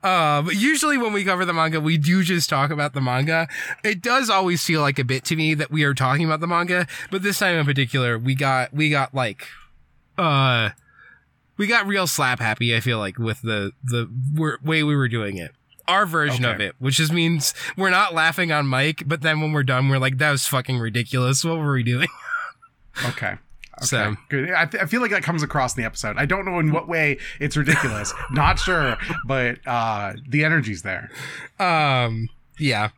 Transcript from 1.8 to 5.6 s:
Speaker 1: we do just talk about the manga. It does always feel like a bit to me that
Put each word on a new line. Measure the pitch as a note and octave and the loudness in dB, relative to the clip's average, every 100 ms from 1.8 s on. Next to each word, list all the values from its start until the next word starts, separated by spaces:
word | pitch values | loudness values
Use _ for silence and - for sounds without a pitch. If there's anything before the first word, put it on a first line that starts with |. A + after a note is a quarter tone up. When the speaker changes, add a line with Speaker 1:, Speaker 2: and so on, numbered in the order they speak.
Speaker 1:
we | D3+ E3 | 2 2
do | D3 F#3 | 4 4
just | F3 F3 - | 4 0 2
talk | C#3+ C#3+ | 0 0
about | D3+ D3 | 0 -2
the | C#3 | 0
manga. | C3 B2+ C#3+ E3 E3 - - - | 0 2 2 0 0 -6 -10 -4
It | G#3+ G3 | -2 -2
does | A#3+ B3+ A#3 | 2 2 4
always | G3 F#3 F3 | 2 2 0
feel | - D#3+ | 2 2
like | C#3+ C#3+ | 2 0
a | |
bit | B2 C3 - | -2 -2 -2
to | D#3+ | 0
me | D#3 | 2
that | D#3 | 0